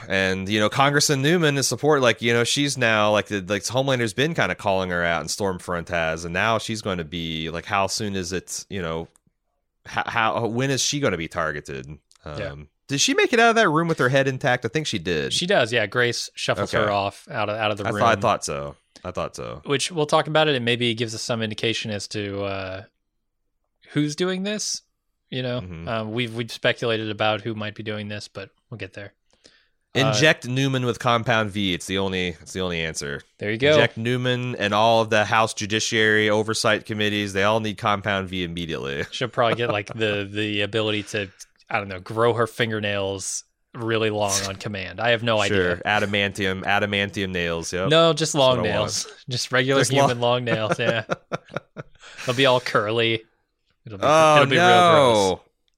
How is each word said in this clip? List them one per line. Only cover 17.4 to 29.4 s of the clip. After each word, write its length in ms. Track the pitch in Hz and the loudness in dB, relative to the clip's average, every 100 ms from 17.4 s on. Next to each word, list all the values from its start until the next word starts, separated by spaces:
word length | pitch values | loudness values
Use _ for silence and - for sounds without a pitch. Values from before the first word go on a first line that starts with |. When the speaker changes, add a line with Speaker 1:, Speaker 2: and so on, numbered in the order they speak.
| 104 | -4
Speaker 2:
of, 60 | 107 | -2
out 120 | 107 | -2
of 60 | 104 | -2
the 60 | 104 | -4
Speaker 1:
I 40 | |
Speaker 2:
room. 100 | 104 | 0
Speaker 1:
thought, 180 | 117 104 | 2 2
I 20 | |
thought 240 | 110 92 | 2 0
so. 320 | - 71 71 - _ - | -2 -6 -8 -14 _ -14
I 60 | 92 | -10
thought 220 | 87 78 - | -8 -8 -8
so. 260 | 58 60 | -12 -10
Speaker 2:
Which 260 | 131 135 - | -4 -4 -2
we'll 160 | 170 147 | -4 2
talk 200 | 160 151 | 2 2
about 200 | 156 156 | 2 2
it, 60 | 131 | 2
and 80 | |
maybe 260 | 117 120 120 | 0 0 0
it 40 | |
gives 200 | 113 113 | 0 -4
us 80 | 110 | -4
some 180 | - 113 | -4 -2
indication 480 | 110 107 117 110 113 | -4 -2 -2 -2 -6
as 160 | 101 - | -8 -8
to, 340 | 107 101 101 | -8 -6 -6
uh, 380 | 98 98 95 95 - _ _ _ _ _ _ _ _ _ - | -6 -6 -8 -10 -14 _ _ _ _ _ _ _ _ _ -6
who's 220 | 147 147 151 | -2 -2 -2
doing 260 | 185 185 | -2 -2
this. 380 | 196 214 - - - _ _ _ _ | -4 -6 -6 -8 -12 _ _ _ _
You 120 | 131 | -6
know, 180 | 127 123 | -4 -6
Speaker 1:
Mm-hmm. 280 | 92 82 85 | -8 -10 -6
Speaker 2:
um, 240 | 113 110 | -6 -4
we've, 220 | 117 117 | -4 -4
we've 160 | 113 117 | -6 -8
speculated 580 | - 127 - 117 110 110 | -2 0 0 0 -2 -2
about 340 | 107 107 107 | 0 0 0
who 120 | 117 | -4
might 220 | 107 107 104 | -8 -8 -10
be 80 | |
doing 240 | 107 107 104 | -8 -8 -8
this, 180 | 104 - | -12 -12
but 240 | 98 98 _ _ | -16 -16 _ _
we'll 100 | 107 | -14
get 160 | 98 | -14
there. 180 | 104 101 _ _ _ | -14 -18 _ _ _